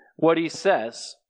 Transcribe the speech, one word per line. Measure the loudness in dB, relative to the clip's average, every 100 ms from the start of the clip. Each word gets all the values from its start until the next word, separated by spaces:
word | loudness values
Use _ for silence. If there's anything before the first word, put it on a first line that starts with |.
| _ 0
what | 2 2
he | 0
says. | -2 0 0 0 -10 -16 -18 _